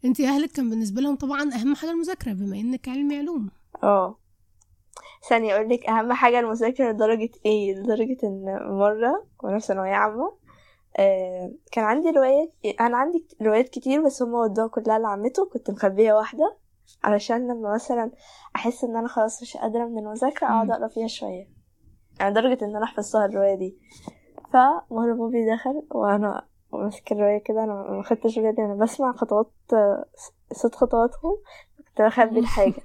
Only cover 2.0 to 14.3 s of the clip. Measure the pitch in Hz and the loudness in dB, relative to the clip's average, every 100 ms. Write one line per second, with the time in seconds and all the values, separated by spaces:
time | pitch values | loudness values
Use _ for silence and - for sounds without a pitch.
2 | 330 370 - 196 196 196 226 254 - 254 | -4 -6 -6 -6 -6 -4 -4 -4 -6 -4
3 | 285 285 294 330 202 _ _ - - 202 | -2 -2 -4 -4 -6 _ _ -2 2 2
4 | 185 220 _ _ _ _ _ _ _ - | 2 -6 _ _ _ _ _ _ _ -20
5 | - - - 233 220 202 220 240 - 226 | -20 -20 0 2 4 0 2 0 2 0
6 | 226 247 247 240 233 226 233 254 254 214 | 2 4 4 4 2 0 -2 0 0 2
7 | 214 226 220 - 214 214 196 190 202 214 | 2 2 -2 -4 0 0 0 -4 -2 0
8 | 220 254 220 190 190 196 - 196 202 214 | 0 -2 -4 -4 -6 -8 -6 2 2 2
9 | 233 349 - _ 220 202 220 190 190 196 | 0 0 -6 _ -4 -4 -2 -4 0 2
10 | 208 220 330 - _ _ _ _ _ - | 2 0 -6 -8 _ _ _ _ _ 2
11 | 196 190 185 185 180 - _ - 214 247 | 2 2 -2 -6 -10 -12 _ -2 0 2
12 | 330 302 262 277 330 _ 214 - 233 240 | 2 4 4 4 2 _ -8 0 0 2
13 | 277 349 - _ 220 214 254 - - 277 | 0 -2 -6 _ 2 2 2 -2 0 2
14 | 311 262 240 | 2 0 -4